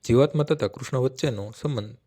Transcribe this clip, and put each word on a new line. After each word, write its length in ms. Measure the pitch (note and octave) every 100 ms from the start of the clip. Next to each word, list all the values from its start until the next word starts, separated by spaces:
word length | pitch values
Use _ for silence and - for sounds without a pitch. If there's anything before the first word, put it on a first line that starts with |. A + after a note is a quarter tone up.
| -
જીવાત્મા 380 | A#2+ D3 D3+
તથા 220 | D3 D3+ G#2
કૃષ્ણ 320 | - C3 C3
વચ્ચેનો 540 | C3 C3 D3+ G#2 G#2 A2
સંબંધ 360 | D#3 B2+ G#2+ A#2+